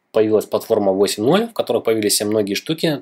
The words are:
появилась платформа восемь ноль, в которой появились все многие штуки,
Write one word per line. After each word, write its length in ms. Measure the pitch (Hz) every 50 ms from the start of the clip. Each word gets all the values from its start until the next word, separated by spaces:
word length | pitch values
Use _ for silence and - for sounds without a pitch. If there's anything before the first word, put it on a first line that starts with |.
| _ _
появилась 340 | - 110 110 107 107 101 -
платформа 460 | - - 107 - - 113 110 104 98
восемь 320 | 95 95 101 95 - - 107
ноль, 240 | 127 170 202 233 226
в 60 | -
которой 280 | - - - 120 110
появились 320 | - 117 113 110 104 101 -
все 100 | - 107
многие 280 | 104 110 110 104 98 98
штуки, 480 | - - - 160 - - 165 147 127